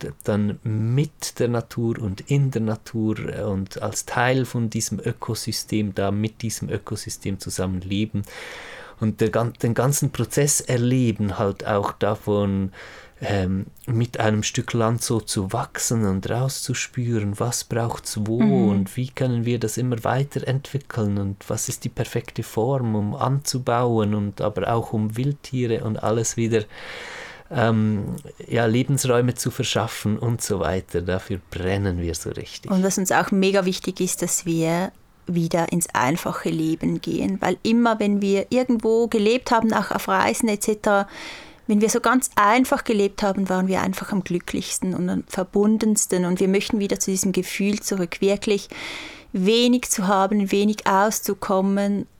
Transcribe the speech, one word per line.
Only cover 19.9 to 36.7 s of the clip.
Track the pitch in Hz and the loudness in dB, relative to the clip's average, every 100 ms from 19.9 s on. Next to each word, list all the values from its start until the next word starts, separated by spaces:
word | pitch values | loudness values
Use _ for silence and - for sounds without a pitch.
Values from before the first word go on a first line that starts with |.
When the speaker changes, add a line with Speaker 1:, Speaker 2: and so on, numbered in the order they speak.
| 117 | 0
Speaker 1:
weiterentwickeln | 101 127 143 135 - 135 - 143 - 117 104 101 | 0 0 -2 -4 -2 -4 -4 -8 -6 -2 0 0
und | 98 98 - | -2 -6 -6
was | 110 - | -4 -4
ist | - | -6
die | - | -6
perfekte | - 117 120 - - | -6 -4 -4 -6 -8
Form, | - 113 120 135 117 107 | -4 -2 0 0 0 0
um | 104 | 0
anzubauen | - 127 139 - 127 123 120 123 113 104 | -2 0 0 0 -2 0 2 2 2 2
und | 104 104 - | 0 -2 -2
aber | 104 98 98 | -2 0 0
auch | 117 113 | 0 0
um | 110 107 113 | -2 -2 0
Wildtiere | 139 143 - 127 120 110 | -2 -2 -4 -2 0 0
und | 110 107 | -2 -2
alles | - 113 113 - | 0 0 0 0
wieder, | 113 110 - - - - - - - - - | 2 2 0 -10 -14 -14 -14 -14 -14 -18 -6
ähm, | 135 113 110 107 101 117 - - - - | 2 4 4 2 0 -2 -8 -12 -18 -4
ja, | 117 117 | 0 2
Lebensräume | 120 131 135 127 120 123 | 2 2 2 2 4 2
zu | - - | 0 -4
verschaffen | - 107 110 113 - 104 107 | -2 -2 -2 -2 -2 -2 0
und | 117 117 | -2 -2
so | - 95 | -2 0
weiter. | 80 92 - 87 | 0 -2 -2 -4
Dafür | 87 92 - 95 - | -2 -4 -4 -8 -8
brennen | 90 92 98 98 87 | -4 -2 0 0 0
wir | 85 | -2
so | 80 - | -4 -6
richtig. | - - - - | -8 -10 -12 -2
Speaker 2:
Und | 190 | 2
was | 190 196 | 2 0
uns | 185 | 2
auch | 135 175 | 2 4
mega | 196 190 196 | 2 4 4
wichtig | 185 185 - 185 | 2 -2 -4 -2
ist, | 180 - | -2 -2
dass | 175 - 170 | -2 -2 0
wir | 165 160 170 190 - _ _ - | 0 2 0 -2 -6 _ _ -2
wieder | 170 165 175 - | 0 2 0 2
ins | 175 - | 0 0
einfache | - 123 175 - - - | 2 2 2 -2 -4 -2
Leben | 165 156 | 0 0